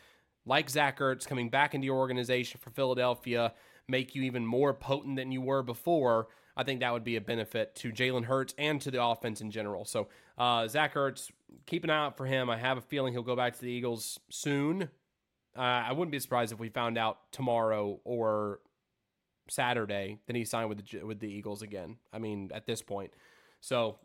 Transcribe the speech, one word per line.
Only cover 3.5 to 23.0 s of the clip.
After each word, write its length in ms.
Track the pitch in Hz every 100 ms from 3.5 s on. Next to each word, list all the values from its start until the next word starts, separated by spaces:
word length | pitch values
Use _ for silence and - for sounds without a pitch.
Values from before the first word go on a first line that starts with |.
| - - - -
make 260 | 131 127
you 80 | 135
even 240 | 131 123 113
more 280 | 120 139
potent 420 | 135 - 139 143 135
than 160 | 131
you 100 | 131
were 220 | 131 135
before, 640 | 123 117 - 170 127 113 110 - _ -
I 80 |
think 180 | 131 131
that 100 | 123
would 140 | 120 113
be 100 | 113
a 60 |
benefit 520 | 101 117 107 117 107 -
to 140 | 123
Jalen 340 | 110 127 127 117
Hurts 280 | 135 127 -
and 240 | 147 151
to 100 | 143
the 100 | 127
offense 400 | 120 113 120 107
in 80 | 110
general. 360 | 107 104 98 104
So, 240 | 117 101 - - -
uh, 300 | 123 120 113
Zach 260 | 143 147 147
Ertz, 360 | 139 131 - - _ - -
keep 200 | 170 170
an 40 |
eye 160 | 156 147
out 120 | -
for 80 | 131
him. 240 | 135 127
I 80 | 113
have 200 | 127 131
a 40 |
feeling 320 | - 143 131
he'll 100 | 123
go 120 | 120 123
back 200 | 123 -
to 60 |
the 100 | 123
Eagles 480 | 123 120 117 - - -
soon. 540 | - 151 143 147 185 165 - _ _ _ _ _ -
Uh, 40 |
I 320 | 123 123 117
wouldn't 180 | 135 175
be 80 | 143
surprised 320 | - 123 117
if 80 | 110
we 80 | 113
found 300 | 117 117 117
out 340 | 110 - _
tomorrow 680 | - 127 117 113 107 104 98
or 560 | - 120 110 107 104 101 _ _ _ _ _ _ _ _ -
Saturday 720 | - 123 120 104 101 98 107 -
that 80 | 123
he 100 | 110
signed 240 | 117 113
with 80 | 104
the 60 |
J-, 200 | 101 107
with 160 | 101 107
the 80 | 104
Eagles 340 | 101 104 101
again. 360 | 107 101 85 117 _
I 60 | 110
mean, 320 | 113 104 98
at 120 | 85 -
this 140 | 113
point. 300 | - 98